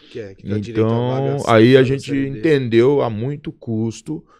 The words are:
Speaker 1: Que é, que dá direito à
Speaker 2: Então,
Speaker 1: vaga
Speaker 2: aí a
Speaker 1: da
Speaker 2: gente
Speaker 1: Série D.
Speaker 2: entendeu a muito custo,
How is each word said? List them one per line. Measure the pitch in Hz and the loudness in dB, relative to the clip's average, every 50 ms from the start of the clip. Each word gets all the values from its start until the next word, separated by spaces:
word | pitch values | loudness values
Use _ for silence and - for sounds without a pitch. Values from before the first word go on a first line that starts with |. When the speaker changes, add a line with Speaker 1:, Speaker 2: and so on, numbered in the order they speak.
| _ - | _ -18
Speaker 1:
Que | - 123 | -16 -16
é, | 107 98 98 | -16 -16 -18
que | - - 98 | -16 -10 -6
dá | 101 107 | -6 -6
direito | 101 117 110 110 110 | -6 -4 -2 -2 0
à | 113 | 0
Speaker 2:
Então, | 117 117 123 123 131 135 139 139 139 143 | 0 0 -2 -2 -4 -4 -4 -4 -4 -4
Speaker 1:
vaga | - - 117 | 0 2 4
Speaker 2:
aí | 110 113 123 131 131 | 6 6 8 6 6
a | |
Speaker 1:
da | 131 | 4
Speaker 2:
gente | 120 135 139 - | 4 0 -4 -4
Speaker 1:
Série | - 139 135 139 139 | -4 -4 -4 -4 -6
D. | 139 - | -6 -4
Speaker 2:
entendeu | - 160 151 139 131 117 113 117 120 135 147 135 | 0 0 0 0 0 2 2 4 4 4 2 0
a | 127 120 | 0 -2
muito | 110 104 117 139 147 143 - 160 | -4 -6 -6 -6 -8 -10 -12 -16
custo, | 143 _ - 120 113 110 113 113 107 - - - 151 - - _ _ _ | -16 _ -10 -6 -6 -4 -4 -6 -6 -10 -12 -12 -12 -14 -14 _ _ _